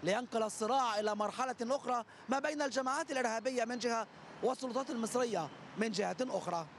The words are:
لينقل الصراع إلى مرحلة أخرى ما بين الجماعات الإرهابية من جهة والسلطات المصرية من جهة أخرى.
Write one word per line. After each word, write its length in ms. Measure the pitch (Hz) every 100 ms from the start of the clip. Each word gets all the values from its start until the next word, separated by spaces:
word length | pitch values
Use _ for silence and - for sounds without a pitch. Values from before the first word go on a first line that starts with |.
لينقل 400 | 151 208 247 226
الصراع 560 | 220 - 214 269 247 208
إلى 160 | 214 208
مرحلة 400 | 208 196 262 233
أخرى 420 | 233 269 240 247 220 - -
ما 100 | 269
بين 220 | 302 302
الجماعات 500 | 285 254 254 277 320
الإرهابية 540 | 269 240 226 226 254 226
من 120 | 240
جهة 300 | 233 226 208 - - -
والسلطات 460 | 220 254 262 233 269
المصرية 600 | 240 226 247 247 190 151 - - 165
من 140 | 220
جهة 260 | 190 190 180
أخرى. 460 | 254 196 175 170 156